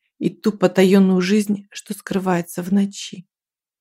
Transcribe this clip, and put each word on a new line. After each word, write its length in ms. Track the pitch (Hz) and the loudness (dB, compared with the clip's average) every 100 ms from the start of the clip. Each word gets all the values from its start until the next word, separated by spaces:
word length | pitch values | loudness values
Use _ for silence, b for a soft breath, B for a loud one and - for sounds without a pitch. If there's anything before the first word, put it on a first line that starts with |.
| _ _ | _ _
и 120 | 208 | -6
ту 200 | - 220 | -2 -4
потаённую 680 | 208 180 180 190 196 190 185 | 0 0 4 4 6 4 2
жизнь, 480 | 180 214 208 202 - | 2 0 0 -6 -8
что 240 | - - | -20 -14
скрывается 680 | 208 - 196 185 175 175 - | -14 -6 -6 -2 -4 -4 -10
в 120 | 180 | -2
ночи. 560 | 202 196 - - 185 - _ _ _ _ _ | 0 0 -6 -16 -18 -20 _ _ _ _ _